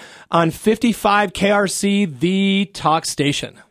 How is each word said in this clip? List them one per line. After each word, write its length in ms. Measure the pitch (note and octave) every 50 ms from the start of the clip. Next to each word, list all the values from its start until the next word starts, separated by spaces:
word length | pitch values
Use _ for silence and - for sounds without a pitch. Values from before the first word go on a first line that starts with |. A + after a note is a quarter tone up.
| - - - - - _
on 220 | - E3+ E3+ E3
fifty-five 800 | D#3 - - G#3+ A3+ - - A#3 G3+ - - G#3 G3+ G#3 G#3 F#3+
K 200 | - - F#3+ G3+
R 160 | G#3 G3+ G3+
C, 360 | F3+ - - - G3+ G3+ G3+ G#3
the 680 | F3 C#3 A#2+ D#3+ F3 F#3+ F#3+ G3 G3 F#3+ G3 G3+ - -
talk 320 | - - D#3 D#3 E3 D#3+
station. 520 | - - - C#3+ C#3+ C#3 - - G#2 F#2 - - _